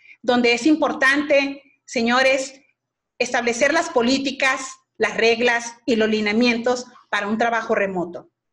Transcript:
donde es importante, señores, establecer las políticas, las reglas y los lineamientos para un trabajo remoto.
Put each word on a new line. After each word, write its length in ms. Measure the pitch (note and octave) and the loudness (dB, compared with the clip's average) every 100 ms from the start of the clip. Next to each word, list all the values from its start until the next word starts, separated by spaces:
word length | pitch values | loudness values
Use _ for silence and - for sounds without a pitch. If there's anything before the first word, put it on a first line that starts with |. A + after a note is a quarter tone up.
| - - | -20 -6
donde 300 | A3+ B3 A#3+ | 0 2 2
es 140 | A#3+ D#4 | 2 2
importante, 960 | D4+ C#4+ - C4+ C#4+ D4 C#4+ C#4 C#4 - _ | 2 2 0 0 2 2 2 0 -4 -16 _
señores, 760 | - B3+ A#3 B3 C4 C4+ - - _ _ _ _ _ - | -8 -4 0 2 2 0 -2 -12 _ _ _ _ _ -8
establecer 540 | A#3+ B3+ A#3+ A#3 C#4+ | -4 -2 -2 0 2
las 160 | E4 E4 | 2 0
políticas, 840 | A#3+ A#3 C4+ C4+ - C4+ C#4 - - _ - | 0 2 0 -2 -2 -2 -2 -6 -16 _ -4
las 180 | G#3 G3 | -4 0
reglas 580 | A3+ A3+ A#3+ A#3+ A#3 - | 2 2 2 0 -4 -8
y 120 | - A3+ | -2 0
los 120 | A3 | 2
lineamientos 800 | G#3+ G#3+ G#3+ B3 A#3 A#3+ B3 - - _ | 0 0 2 2 2 0 -2 -6 -18 _
para 160 | G#3 G3+ | -6 -4
un 120 | A3 | -2
trabajo 360 | A3 A3+ A3 | 0 -2 -2
remoto. 560 | G#3 G3 F#3 E3+ F3 - _ _ | -2 -2 -4 -6 -10 -18 _ _